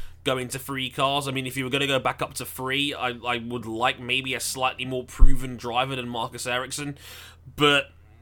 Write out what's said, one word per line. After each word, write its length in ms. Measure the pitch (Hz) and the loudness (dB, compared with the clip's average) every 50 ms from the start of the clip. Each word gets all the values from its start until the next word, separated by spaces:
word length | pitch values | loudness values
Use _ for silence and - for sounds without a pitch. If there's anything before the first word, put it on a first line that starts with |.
| - - - - - | 4 0 -10 -6 -4
going 240 | 135 131 131 127 120 | -2 -2 -2 -4 -6
to 100 | - 131 | -8 -10
three 320 | - - 139 131 131 127 | -8 -8 -6 -6 -6 -6
cars. 380 | 123 - 139 135 139 143 139 135 | -2 0 0 0 0 0 -2 -2
I 20 | |
mean, 160 | 127 135 131 | -4 -4 -6
if 100 | 127 123 | -6 -6
you 60 | 135 135 | -6 -4
were 80 | 127 | -2
gonna 160 | 123 139 143 | -2 -2 0
go 140 | 135 139 131 | 0 0 0
back 200 | 120 127 123 - | 0 0 -2 -2
up 140 | - 127 135 | -6 -8 -8
to 100 | - 127 | -10 -10
three, 500 | - - - 127 131 131 139 143 147 135 | -10 -10 -8 -6 -4 -2 -2 -2 -2 -4
I, 160 | 82 113 123 | -4 -4 -6
I 280 | 123 120 113 120 120 120 | -6 -6 -4 -4 -4 -4
would 280 | 113 117 120 123 113 | -4 -6 -8 -8 -6
like 340 | 113 110 113 120 131 139 135 | -6 -6 0 0 0 -2 -2
maybe 340 | 127 120 123 131 131 131 131 | -4 -2 -2 -2 -2 -4 -6
a 60 | 117 | -4
slightly 460 | - - - 131 127 127 123 - 127 | -4 -6 -4 -2 -2 -2 -2 -4 -8
more 180 | 127 131 127 123 | -6 -6 -6 -6
proven 520 | - - - 143 139 139 123 131 131 127 | -8 8 10 12 12 12 10 4 -2 -8
driver 380 | 117 117 123 - 123 131 135 135 | -8 -8 -2 0 0 0 0 -2
than 140 | 127 123 120 | -6 -6 -6
Marcus 400 | 120 117 113 120 120 117 - 127 | -6 -6 -6 -6 -8 -8 -6 -4
Ericsson, 500 | 120 123 131 127 135 - 147 143 139 - - - - - - - - - - - - | -4 -4 -4 -6 -8 -8 -8 -8 -10 -12 -14 -20 -20 -20 -20 -20 -20 -20 -20 -20 -2
but 360 | - 147 147 143 139 139 - - - - - - - | 2 4 4 4 4 0 -2 -12 -20 -20 -20 -20 -20